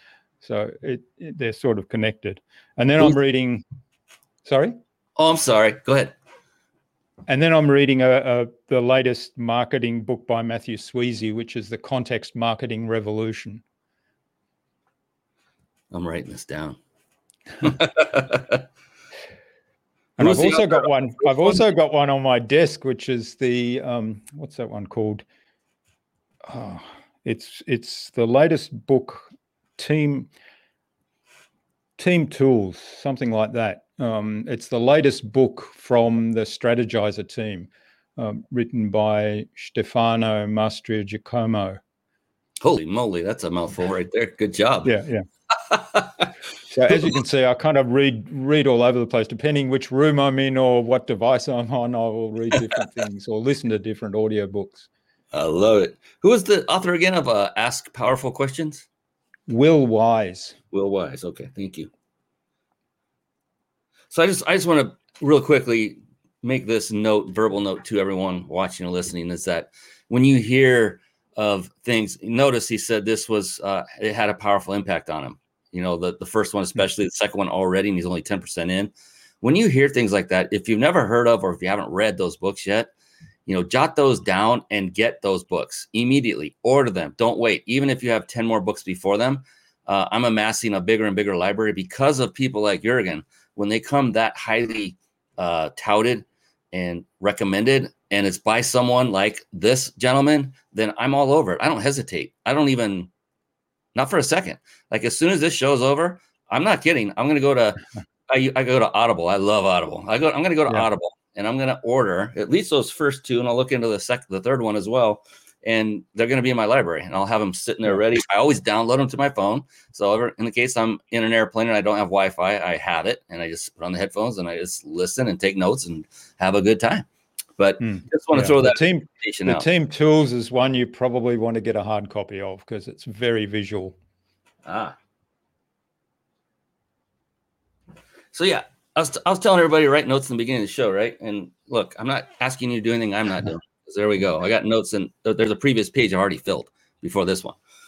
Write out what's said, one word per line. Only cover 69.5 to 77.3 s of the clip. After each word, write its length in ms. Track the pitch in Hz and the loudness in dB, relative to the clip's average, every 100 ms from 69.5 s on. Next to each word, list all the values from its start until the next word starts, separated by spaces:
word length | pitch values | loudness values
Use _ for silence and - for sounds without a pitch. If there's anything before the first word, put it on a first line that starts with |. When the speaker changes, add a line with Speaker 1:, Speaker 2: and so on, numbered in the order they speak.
| 82 - _ - _ - | -4 -6 _ -20 _ -2
Speaker 2:
when 160 | 120 | 2
you 140 | 135 127 | 4 4
hear 640 | 107 131 131 123 104 - _ _ _ - | 2 4 6 6 2 -2 _ _ _ -4
of 340 | 104 98 90 _ | -2 -2 -4 _
things, 340 | 120 113 101 - | -2 -2 -2 -8
notice 480 | 101 117 139 120 - | -4 2 2 2 -2
he 80 | 107 | -6
said 260 | - 110 | -2 -2
this 240 | 101 110 - | 0 -2 -2
was, 320 | 107 92 - | -2 -2 -6
uh, 220 | 95 95 - - | -6 -4 -6 -6
it 120 | 107 | -4
had 160 | 110 104 | -2 -2
a 40 | |
powerful 400 | 98 101 98 92 | -2 0 0 -2
impact 360 | 101 95 82 - | -6 -4 -6 -6
on 140 | 78 65 | -10 -10
him. 120 | - _ _ _ | -16 _ _ _
You 80 | 90 | -6
know, 140 | 90 85 | -4 -2
the, 220 | 90 87 | -4 -6
the 80 | 92 | -4
first 280 | 110 98 | -2 -2
one 80 | 101 | -4
Speaker 1:
Hmm. 20 | 90 | -4
Speaker 2:
especially, 400 | - 95 - 92 | -2 -2 0 -4
the 60 | |
second 260 | - 104 | -2 -4